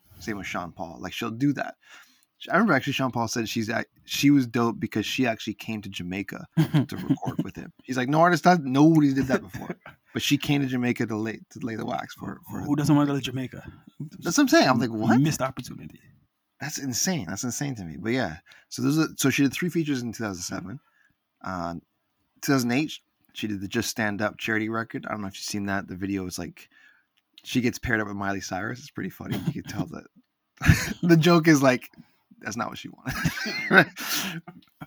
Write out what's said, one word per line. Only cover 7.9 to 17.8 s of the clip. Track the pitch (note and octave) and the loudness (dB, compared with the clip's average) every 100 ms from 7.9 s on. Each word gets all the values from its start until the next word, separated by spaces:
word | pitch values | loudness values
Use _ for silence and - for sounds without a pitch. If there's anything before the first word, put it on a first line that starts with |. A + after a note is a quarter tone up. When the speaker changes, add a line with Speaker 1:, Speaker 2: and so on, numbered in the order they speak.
| B2+ | -4
Speaker 1:
like, | B2+ | 2
"No | D#3 | 4
artist | F3 E3+ | 4 6
does, | F3+ F3 | 4 4
nobody | C3+ C3+ D#3 D#3+ C#3+ | 4 8 8 8 6
did | C3+ B2+ | 4 0
that | B2 | 0
before." | F#2 - - - | -2 -10 -10 -12
Speaker 2:
<laughs> | - - _ | -16 -20 _
Speaker 1:
But | - | -4
she | - C#3 | 0 0
came | - C#3+ | 2 0
to | C3+ | 0
Jamaica | B2+ B2 A#2 A2+ | 0 0 0 -2
to | G#2+ | -2
lay, | A2+ G2+ - | -4 -6 -14
to | D3+ | -10
lay | A#2+ A2 | -8 -6
the | A#2 | -4
wax | - - | -6 -6
for, | - - - - | -10 -12 -12 -10
for | - | -8
Speaker 2:
Who | D3 | -2
doesn't | D3 D3 C#3+ | 2 6 6
wanna | C#3+ | 4
go | |
to | C#3 | 0
Jamaica? | B2+ C3 B2+ - - - - - D3+ - | -4 -6 -8 -12 -18 -20 -20 -16 -16 -8
Speaker 1:
That's | - C#4 | 0 2
what | |
I'm | C#4+ | 6
saying. | E4 F3 | 6 6
I'm | A2+ | 4
like, | A#2 | 0
"What?" | A2 A2 A#2+ | 0 4 4
Speaker 2:
Missed | D3+ - | 4 2
opportunity. | C3 - - - - - _ _ _ _ _ _ | -4 -6 -12 -14 -16 -20 _ _ _ _ _ _
Speaker 1:
That's | C3+ D3 | -10 -6
insane. | C#3 A#2 F#3+ E3+ E2+ | -4 -2 0 -2 -4
That's | G2+ | -6
insane | B2 - C#3+ | -6 -4 -6
to | A2+ | -6